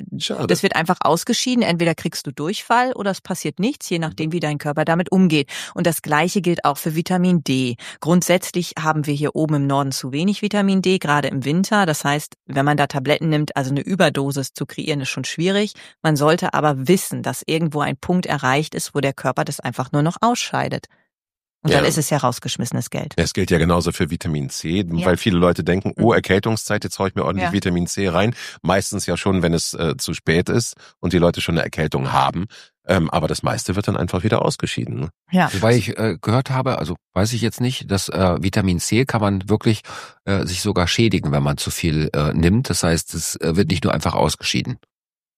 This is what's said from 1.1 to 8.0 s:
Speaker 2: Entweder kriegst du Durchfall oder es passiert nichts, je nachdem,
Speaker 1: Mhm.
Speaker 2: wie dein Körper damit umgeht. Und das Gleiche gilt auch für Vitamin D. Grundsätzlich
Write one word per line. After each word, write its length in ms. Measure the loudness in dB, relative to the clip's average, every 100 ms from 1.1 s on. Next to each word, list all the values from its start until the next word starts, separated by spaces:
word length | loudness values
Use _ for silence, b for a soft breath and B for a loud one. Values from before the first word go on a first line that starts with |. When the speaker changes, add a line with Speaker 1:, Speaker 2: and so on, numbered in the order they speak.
| 2 0 -2 0 2
Speaker 2:
Entweder 320 | 2 2 0 0
kriegst 300 | -4 -6 -8
du 60 |
Durchfall 600 | -6 -6 -6 0 2 2
oder 180 | -2 -4
es 80 | -4
passiert 380 | -6 -6 -6 -2
nichts, 300 | -2 -2 -4
je 100 | -4
nachdem, 300 | -2 -4 -4
Speaker 1:
Mhm. 40 |
Speaker 2:
wie 60 | -2
dein 180 | -2 -4
Körper 280 | -2 0 2
damit 260 | 2 2
umgeht. 380 | 4 6 4 0 B B
Und 120 | -2 0
das 160 | 0
Gleiche 400 | 0 2 2 0
gilt 220 | 0 0
auch 140 | 0 -2
für 180 | -2 -2
Vitamin 480 | 0 2 4 2
D. 320 | 2 0 0 -4 B
Grundsätzlich 720 | B